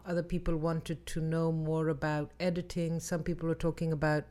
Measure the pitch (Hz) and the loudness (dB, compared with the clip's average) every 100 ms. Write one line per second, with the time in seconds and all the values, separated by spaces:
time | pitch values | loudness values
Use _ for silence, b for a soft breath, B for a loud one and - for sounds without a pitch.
0 | 180 175 170 175 170 160 165 160 - 151 | -2 -2 0 -2 0 0 2 0 -2 -6
1 | - 160 160 165 165 160 156 160 160 143 | -4 -2 0 2 2 2 0 0 0 0
2 | 151 151 147 - 180 175 170 180 165 165 | 0 -2 -4 -2 0 0 -2 -2 0 -2
3 | - 170 175 160 165 160 170 - 165 151 | -2 -2 0 -2 0 2 0 0 0 2
4 | 151 151 - | 4 2 0